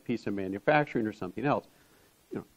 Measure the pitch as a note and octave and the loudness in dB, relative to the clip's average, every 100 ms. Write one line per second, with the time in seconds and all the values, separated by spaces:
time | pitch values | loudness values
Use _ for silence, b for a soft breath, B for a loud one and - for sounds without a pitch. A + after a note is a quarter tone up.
0 | - A2+ A2 G2+ F#2+ G2+ - D3+ D3 B2 | -4 -4 -2 -4 -4 -2 4 4 4 0
1 | G#2+ - F#2 - C#3 A2 - b b b | -2 -4 -8 -2 0 0 -2 b b b
2 | b b - - - | b b -10 -10 -8